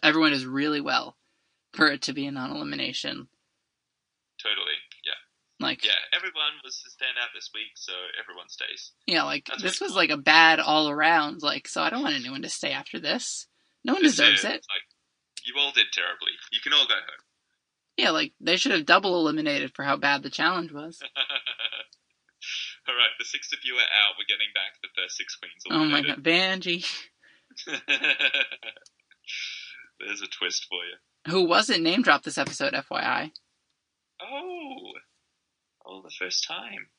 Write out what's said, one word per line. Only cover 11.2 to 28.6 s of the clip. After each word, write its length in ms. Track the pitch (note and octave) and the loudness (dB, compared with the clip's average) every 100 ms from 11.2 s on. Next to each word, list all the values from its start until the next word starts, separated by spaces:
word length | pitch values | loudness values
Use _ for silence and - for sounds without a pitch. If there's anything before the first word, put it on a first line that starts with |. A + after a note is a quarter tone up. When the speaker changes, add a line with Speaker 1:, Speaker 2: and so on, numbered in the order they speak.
| D3 - | 4 0
Speaker 1:
like, 240 | D3 C#3+ - | -2 -2 -4
so 140 | - | -2
I 80 | D#3+ | 0
don't 120 | A#3 | 0
want 120 | C#4 C#3+ | -2 -2
anyone 260 | B2 C#3 | -4 -8
to 60 | D#3+ | -8
stay 220 | - D3 | -6 -6
after 260 | C#3 - - | -6 -8 -8
this. 460 | F3 A3 - - - _ _ _ | -4 -4 -4 -8 -12 _ _ _
No 80 | - | -2
one 80 | F4+ | 4
Speaker 2:
That's 140 | D#4+ - | 4 6
Speaker 1:
deserves 280 | A2+ G2+ | 6 6
Speaker 2:
it. 60 | G#3 | 2
Speaker 1:
it. 40 | - | -4
Speaker 2:
It's 120 | - | -4
like, 180 | G2 - _ _ _ _ - | -6 -6 _ _ _ _ -16
you 100 | A#2+ C3 | -10 -4
all 100 | C#3+ | 0
did 140 | B2 G2+ | 2 0
terribly. 400 | G2 F2+ F2+ - - - | 0 -4 -4 -6 -8 -8
You 80 | - | -6
can 100 | - | 0
all 140 | D3 C3 | 2 2
go 80 | |
home. 280 | G2+ - - _ _ _ _ _ _ _ - | 0 -2 -14 _ _ _ _ _ _ _ 0
Speaker 1:
Yeah, 140 | A3+ | 2
like, 220 | D#3+ D3+ - | 2 0 -2
they 160 | D#3+ F3+ | 0 2
should 160 | C4+ | 4
have 140 | F#3+ D3 | 2 6
double 340 | F3+ G3 F3+ | 6 6 4
eliminated 520 | D#3 D#3 D3+ C#3+ C#3 - | 4 2 0 0 -2 -4
for 80 | |
how 120 | C#3 C#3+ | 0 2
bad 260 | C#3+ C#3+ | 2 2
the 60 | C#3 | 0
challenge 420 | - D#3+ F3+ E3 | 0 2 2 -4
was. 280 | C#3+ D#3 E3 C3+ | -10 -14 -14 -12
Speaker 2:
<laughs> 60 | C#3+ B2+ C#3 B2+ A#2 A#2 A2 - _ _ _ _ _ - - - - - | -6 -4 -4 -6 -6 -6 -6 -12 _ _ _ _ _ -10 -8 -10 -8 -4
All 60 | B2 | 2
right, 140 | A#2 - | 2 2
the 80 | |
six 280 | A#2 D3 - | -6 -8 -8
of 80 | D3 | -8
you 100 | C3 | -4
are 40 | B2 | 0
out. 360 | - G#2 G#2 F#2 | 2 4 2 0
We're 80 | G#2 | -4
getting 220 | G#2 G#2+ | -2 -2
back 200 | G2+ F#2+ - | -2 -6 -8
the 60 | F#2+ - | -10 -8
first 160 | F#2 - | -6 -8
six 200 | G2+ - | -10 -12
queens 260 | F2+ - - | -14 -14 -4
Speaker 1:
Oh 140 | D#3 D#3 | 0 2
my 140 | D3 | 2
Speaker 2:
eliminated. 240 | C#3 - | 0 -2
Speaker 1:
God, 80 | D3 | 2
Vanjie. 520 | E3+ F#3+ F#3+ F3+ F3 - - - _ _ _ _ - - | 2 2 0 -2 -2 -4 -8 -12 _ _ _ _ -16 -10
Speaker 2:
<laughs> 800 | C#3+ - C#3 D3 C#3 C#3 C#3 B2+ - | -8 -2 0 2 2 2 2 -2 -4